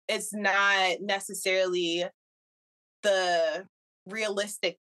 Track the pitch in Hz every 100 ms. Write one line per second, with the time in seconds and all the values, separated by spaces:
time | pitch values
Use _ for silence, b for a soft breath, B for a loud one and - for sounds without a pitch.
0 | - 208 180 208 202 196 202 196 185 165
1 | 202 196 - 190 190 185 185 180 170 170
2 | 185 - _ _ _ _ _ _ _ _
3 | 208 190 180 170 160 160 196 _ _ _
4 | 185 214 214 202 208 - 185 -